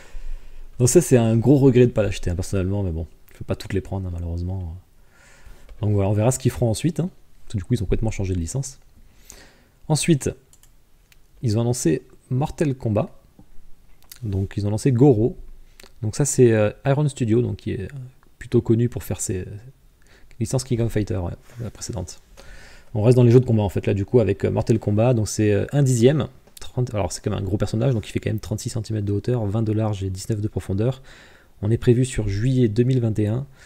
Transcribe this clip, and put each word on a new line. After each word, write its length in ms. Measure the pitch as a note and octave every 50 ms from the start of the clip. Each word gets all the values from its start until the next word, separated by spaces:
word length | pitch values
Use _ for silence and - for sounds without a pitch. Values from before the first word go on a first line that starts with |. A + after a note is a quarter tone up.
| - - - - - - - - - - - - - - -
Donc 100 | - B2
ça, 140 | B2 - F3
c'est 160 | - - C3+
un 180 | A#2 A2+ A2+ A2+
gros 220 | A2+ A2 B2 D3
regret 300 | C3+ C3+ C#3 A#2 B2 B2
de 40 | A#2
pas 120 | - A2 G2+
l'acheter, 260 | G2 F#2 - - F#2
hein, 60 | F2
personnellement, 480 | F2 F#2 - G2+ G2 F2+ F#2+ G2 G2+ G2
mais 80 | F2+
bon, 160 | D#2+ D#2+ D#2 - - - - - -
je 60 | -
peux 60 | -
pas 100 | - G2+
toutes 180 | - - - G#2
les 80 | F#2+
prendre, 260 | - - - G2 F#2+
hein, 40 | F2+ F2
malheureusement. 600 | F2 E2+ E2 E2+ F2 F2 F2+ F#2+ F#2+ F2+ E2 E2+ F2+ - _ _ - - - _ - - - - - - - - - - - - -
Donc 120 | G2+ G#2 G#2
voilà, 160 | G2+ G2 G2
on 40 | G#2+
verra 180 | G#2 G#2+ B2+
ce 60 | B2+
qu'ils 140 | - - B2
feront 180 | - - B2 A2+
ensuite, 300 | G#2+ - - E3 - -
hein, 100 | D#3+ F#3+ - - - - - -
parce 120 | - - -
que 40 |
du 60 | G2 -
coup, 100 | - B2
ils 80 | A#2
ont 40 | G2
complètement 260 | - - - A2+ G#2+
changé 240 | - - F#2+ F#2 F#2+
de 40 | F2
licence. 400 | E2 E2 - C3+ C3+ - - - - - - - - - _ - - - - - - - - _ _ _ _ _ -
Ensuite, 420 | - D#3 C#3+ - - E3 C3+ - G2 - - _ _ _ - - - _ - _ _ _ _ _ _ - - - _ _ -
ils 160 | - A#2 G2+
ont 40 | A#2
annoncé 420 | A#2 A#2+ B2 - - E3+ D#3 - - - - - _ -
Mortal 460 | B2+ B2+ D3+ - - - E3+ C#3+ B2+
Kombat. 400 | - - A#2 G#2 G2+ F3 - - - - _ _ - - - - - - - - - - - - - - - - -
Donc 340 | A#2+ G#2+ F#2+ F#2+ G2 - -
ils 100 | G#2 G2+
ont 20 | G2+
lancé 220 | G#2+ G#2+ - C#3+
Goro. 460 | B2 A#2 D3 D3 A#2+ G#2 A2+ C3 F#3 - - - - - - - - - - - - -
Donc 160 | A2 G#2+ -
ça 80 | - D3
c'est, 260 | - - - B2+ A#2
euh, 200 | A2+ G#2+ G#2 G#2 - - -
Iron 220 | C#3 C#3 C#3+ D3+
Studio, 340 | C#3 - - B2 G#2+ A2 B2
donc 140 | A#2+ G#2+ G2
qui 160 | - - G2+
est, 120 | F#2 - F#2+
euh, 140 | - C#3+ C3+ B2+ B2+ - _ _ - _
plutôt 240 | - - - - A#2+
connu 280 | - - A#2 A2+ A#2+ A#2+
pour 140 | - G2 -
faire 180 | - G2+ -
ses, 180 | - - G2+ F#2
euh, 60 | F2 - G#2 G#2 A#2+ C3 - _ _ _ _ _ - - - - - - - -
licences 240 | A2+ - - C3 -
King 160 | - B2+ A2+
of 100 | A#2 G#2+
Fighter, 240 | - A2 G#2 - G2+
ouais, 160 | F#2+ E2+ F2+ - - - - - A#2
la 80 | A#2 G2+
précédente. 520 | - - - - - F#2 F2+ - - - - - - - - - - - - - - - - - -
On 80 | G#2+
reste 140 | G#2 A#2+ B2
dans 80 | B2 A#2+
les 80 | A#2
jeux 80 | A#2 C3
de 60 | B2+
combat 180 | B2 A2+ G#2+ G#2
en 60 | F#2+
fait 160 | - - -
là 60 | A2 A2
du 100 | G2 G2
coup 160 | - - A#2+
avec, 240 | G#2+ G2 G2+ - -
euh, 80 | G2
Mortal 260 | G2+ A2 A2+ - A#2
Kombat. 360 | G#2+ - G#2+ G#2 G#2+ A2+ B2+ B2+
Donc 160 | A2 G#2+ -
c'est, 240 | - - G#2+ G#2 G#2
euh, 120 | G2 G2+ -
un 120 | - D3 C#3
dixième, 440 | C3 B2+ A2+ A2+ C3+ D#3 C#3+ - - - - - - - -
trente, 340 | - - - B2+ B2 - G#2+
alors 200 | G#2 F#2+ - -
c'est 100 | - -
quand 80 | A2
même 80 | G2+ F#2+
un 60 | G2
gros 100 | F#2 G2+
personnage, 380 | G2+ G#2 - - A2 A#2 C#3 A#2+
donc 160 | G#2 - -
il 20 |
fait 80 | - -
quand 100 | - G#2
même 120 | A2 G#2+
trente-six 300 | - - A2 G#2 - A#2
centimètres 340 | - A2+ G#2+ - A2 G#2+ G#2
de 80 | G2+ G2+
hauteur, 320 | G2 - A#2+ B2 B2 G#2+
vingt 180 | G2 G2 A#2 A2
de 80 | A2
large 320 | G#2+ A2 A2+ G#2+ G#2 F#2+ G2
et 60 | F#2+
dix-neuf 320 | F#2 F#2 - - A2+ G#2
de 60 | G#2 G#2+
profondeur. 520 | - - - - F#2+ G2 A2 C3 C3 - - - - - - - - - _ _ _ -
On 100 | - G#2
est 60 | A#2
prévu 260 | A#2+ - B2 A#2+ B2 B2+
sur 240 | B2+ - - G#2
juillet 400 | G2+ G2 G2+ A#2 C3+ C3 B2+ B2
deux 160 | G#2+ G#2 A#2+ A#2+
mille 160 | C3 C3 B2+
vingt 180 | A#2 A2+ G#2 G#2+
et 80 | G#2
un 200 | G#2 A2 C3 C#3 - - - -